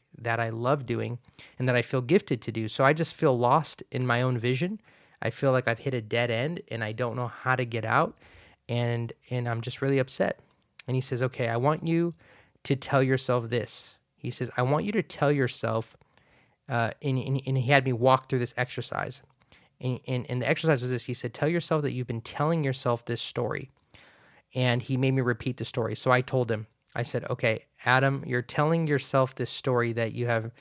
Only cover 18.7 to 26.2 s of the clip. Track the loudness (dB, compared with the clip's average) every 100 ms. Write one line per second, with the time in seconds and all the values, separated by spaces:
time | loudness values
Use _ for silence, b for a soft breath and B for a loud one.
18.7 | -4 -6 -4 -6 -8 _ _ b b b
19.7 | _ -4 -4 -4 -4 -4 -2 0 0 2
20.7 | 2 0 -4 -4 -6 -6 -2 0 0 0
21.7 | 0 0 -4 -4 -6 -6 -2 0 2 0
22.7 | 0 0 -2 -2 -4 -4 -4 -2 -4 -8
23.7 | _ _ b b b b b b 0 2
24.7 | 2 0 0 2 2 2 0 -4 -6 -4
25.7 | -2 -2 -2 2 2